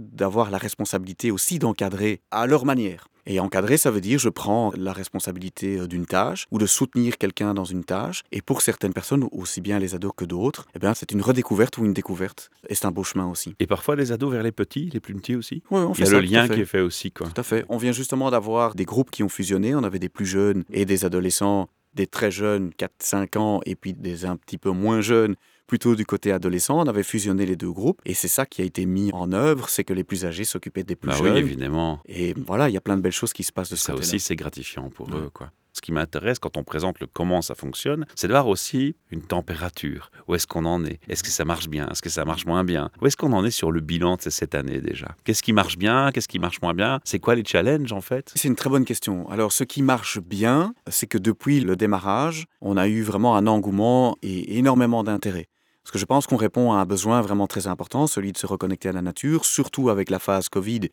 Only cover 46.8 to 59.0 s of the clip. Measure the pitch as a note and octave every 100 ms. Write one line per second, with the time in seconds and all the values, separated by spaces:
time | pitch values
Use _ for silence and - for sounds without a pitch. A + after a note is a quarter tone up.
46.8 | A2 C3+ - F#2+ A#2 A#2+ G#2+ F2 G2 D3+
47.8 | C3 G2 - C3 - - C#3+ A#2+ C3+ C3+
48.8 | C3 A2+ - F#2 F2 G2 G#2+ - C3+ -
49.8 | C3 B2+ G#2 A2 F2 G2 A2+ C#3 F#3+ -
50.8 | - - A2 A2 G2+ G#2+ - C#3+ F#2 F#2
51.8 | G#2 G2 G2 G#2+ D#3 D#3+ E3 - G2+ G2
52.8 | G2 A2 G#2+ G2 A#2+ G#2+ G#2+ G#2+ G2 G2
53.8 | A2+ B2+ B2 - G2 F#2 - A2 C3+ B2+
54.8 | A#2+ A#2 G#2+ G#2 G#2+ F2+ D#2 _ _ _
55.8 | - G2+ F#2+ C#3 C#3 B2 G#2+ - B2 G#2
56.8 | F#2 G2 G#2 A#2+ G2+ G2+ G2 G#2+ F#2+ F2+
57.8 | - B2+ D3+ - G2 F#2 F#2+ G2 F#2+ F#2
58.8 | F#2+ F2+